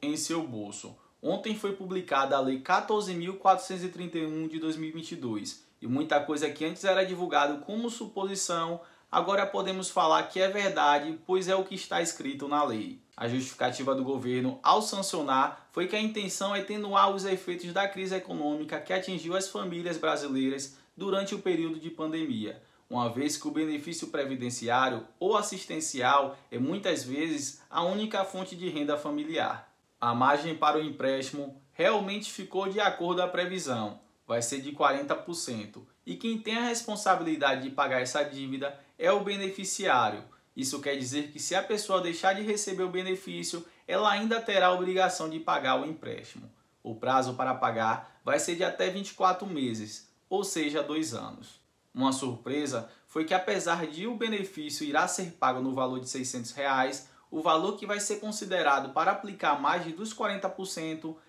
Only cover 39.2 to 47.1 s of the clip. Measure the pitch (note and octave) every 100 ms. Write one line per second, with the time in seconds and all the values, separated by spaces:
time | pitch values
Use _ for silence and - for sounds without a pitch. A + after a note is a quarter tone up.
39.2 | G3 G3+ F#3+ F#3+ F#3 - F#3 B2+ A2 G#2
40.2 | - _ _ - C3 C#3+ C#3+ C#3 B2 C#3+
41.2 | D3 - - F3+ F#3 G#3 - F#3 F3 E3
42.2 | F#3+ F#3+ G#3+ G#3 G#3 F#3 F#3 F#3 F#3 F#3
43.2 | - F3 E3+ E3+ - _ - F#3 G#3 G3+
44.2 | A3 A#3 A3+ G3 F3+ F3+ F3+ F#3 F#3 -
45.2 | D#3+ D#3+ E3 D#3 C3 C3 C#3+ D#3+ - -
46.2 | - - A2+ _ _ _ A#2 A2+ B2